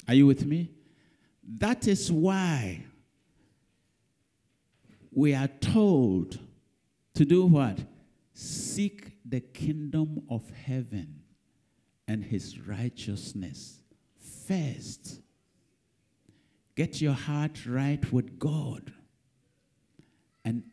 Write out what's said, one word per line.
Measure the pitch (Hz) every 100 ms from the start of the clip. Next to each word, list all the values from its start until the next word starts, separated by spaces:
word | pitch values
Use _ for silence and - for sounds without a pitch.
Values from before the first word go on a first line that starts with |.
| -
are |
you | 127 139
with | 139
me? | 143 160 170 - _ _ _ _ _ _ - 113
That | 208 240 -
is | 196 185
why | 165 170 190 185 147 101 80 - - _ _ _ _ _ _ _ _ _ _ _ _ _ _ _ _ _ _ _ _ -
we | 127 147
are | 139 135
told | - - 220 208 160 120 92 85 - - _ _ _ _ _ _
to | -
do | 143 175 185
what? | 151 127 92 - - _ _ _
Seek | - - - - - 202 - - -
the | 120 127
kingdom | 123 - 151 156 147 156 156 151 -
of | 117 -
heaven | - - 131 117 107 78 73 - _ _ _ _ _ _ _ -
and | 110
his | 98 104 92 -
righteousness | - 101 120 - - 101 - 101 90 69 - - _ _ _ _ - - -
first. | 190 151 - - - - - - _ _ _ _ _ _ _ _ _ _ _ _ _ _
Get | - - -
your | 151
heart | 135 - 147 151 151 120
right | 123 139 143 -
with | 127 - -
God, | 147 151 139 107 - - _ _ _ _ _ _ _ _ _ _ _ _ _ _
and | 113 117 -